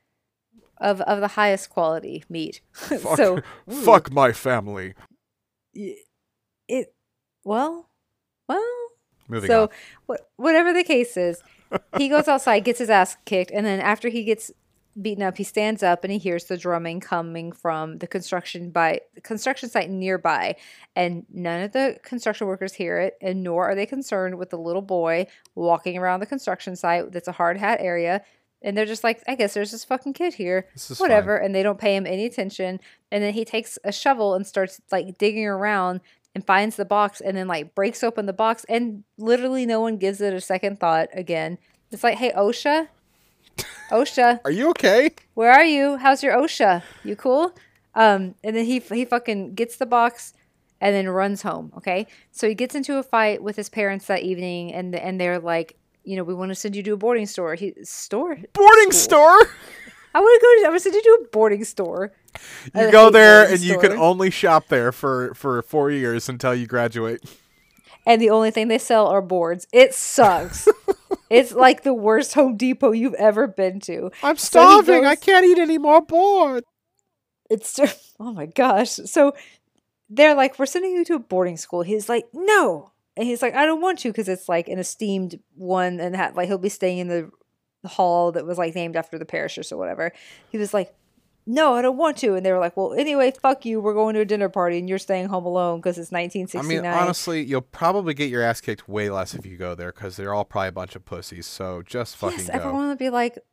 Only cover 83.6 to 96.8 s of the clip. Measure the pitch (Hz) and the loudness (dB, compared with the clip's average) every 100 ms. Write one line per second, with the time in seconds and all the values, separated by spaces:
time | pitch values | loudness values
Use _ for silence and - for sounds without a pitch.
83.6 | 311 320 359 349 240 214 190 185 - 170 | 0 0 -2 -4 -6 -6 -6 -6 -4 -4
84.6 | 170 185 180 - 214 196 185 180 _ - | -4 -8 -8 -8 -6 -4 -6 -12 _ -16
85.6 | 185 185 180 180 180 185 175 - 180 190 | -4 -2 -2 -4 -8 -4 -6 -4 -4 -4
86.6 | 196 - 185 180 180 170 160 _ _ _ | -6 -4 -4 -4 -6 -6 -8 _ _ _
87.6 | _ _ 190 - 180 175 175 170 160 175 | _ _ -16 -2 0 2 0 -2 -8 -6
88.6 | 170 175 170 165 160 160 160 165 151 - | -6 -6 -6 -6 -8 -12 -12 -10 -8 -10
89.6 | - - 90 90 170 - - - _ 220 | -14 -10 -8 -6 -8 -10 -20 -20 _ -8
90.6 | 208 208 180 _ _ _ _ _ - 262 | -6 -4 -6 _ _ _ _ _ -6 0
91.6 | 311 240 254 262 320 - 226 185 190 185 | 2 2 0 0 -2 -2 -2 -2 0 0
92.6 | 175 190 190 - 294 285 262 262 262 269 | -2 -4 -4 -2 -2 0 0 0 -2 -2
93.6 | 233 220 208 208 220 214 208 208 196 190 | -4 -4 -2 0 0 0 -2 -2 -2 -2
94.6 | 175 175 180 190 - 190 190 185 175 180 | -2 -2 -4 -6 -4 -4 -4 -6 -4 -2
95.6 | 175 170 180 170 165 175 175 202 180 175 | -2 -2 -4 -6 -8 -6 -6 -6 -8 -8
96.6 | 156 165 | -6 -4